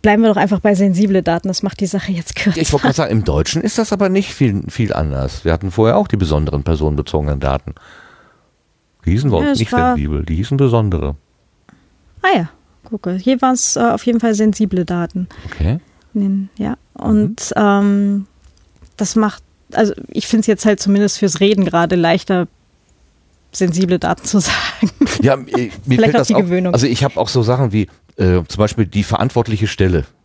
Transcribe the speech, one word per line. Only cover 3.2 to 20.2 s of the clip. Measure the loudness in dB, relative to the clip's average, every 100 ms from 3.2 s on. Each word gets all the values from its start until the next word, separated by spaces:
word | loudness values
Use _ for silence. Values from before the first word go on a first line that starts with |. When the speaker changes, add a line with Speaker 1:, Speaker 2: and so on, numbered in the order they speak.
Speaker 2:
Deutschen | 0 0 0 -2
ist | -2 -2
das | -2
aber | 0 2
nicht | 0 -2
viel, | 0 0 0 -4
viel | -4 -2
anders. | 0 -2 -2 -4 -4 -2
Wir |
hatten | -2 -2
vorher | 2 2 2
auch | 0
die | 0
besonderen | 0 0 0 -2
personenbezogenen | -2 0 0 -2 -2 -2 -2 -2
Daten. | -2 -4 -6 -16 -20 -20 -20 -20 _ _ _ _ _ _ _ _ -2
Die |
hießen | 0 2
überhaupt | 0 0
Speaker 1:
Ja, |
es | 0
Speaker 2:
nicht | 0
Speaker 1:
war | 0 0 0
Speaker 2:
sensibel, | -2 -4
die | -2 -4
hießen | -2 2
besondere. | 2 2 2 -2 -4 -6 _ _ _ _ _ _ _ _ _ -4
Speaker 1:
Ah | 0 0
ja, | 0 _ _ _
gucke. | -12 -8 -6 -2
Hier | 0 2
waren's, | 2 0 0 0
äh, |
auf | 0 0 0
jeden | 0
Fall | 0 2
sensible | 0 0 0 0 -2
Daten. | -2 -4 -6 -8 -10 -16
Speaker 2:
Okay. | -4 -2 -2 _ _ _
Speaker 1:
In | -4
den, | -2 -2 -6 -6
ja, | -8 -8 _ -10
Speaker 2:
Mhm. | 0
Speaker 1:
und, | 2 0 -4 -6 0
ähm, | 2 2 2 2 0 -2 -6 _ _ _ _ _ -20 -6
das | -2 0
macht, | 0 -2 _ _ _
also | 0 0 -2 -8
ich | -8